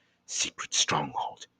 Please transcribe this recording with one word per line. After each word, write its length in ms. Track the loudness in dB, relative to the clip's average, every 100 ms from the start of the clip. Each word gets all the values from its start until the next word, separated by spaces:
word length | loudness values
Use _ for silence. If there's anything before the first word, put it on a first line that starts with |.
| _ _ -8
secret 480 | -2 -2 -4 -2
stronghold. 720 | 2 4 2 0 -2 -4 -6 -14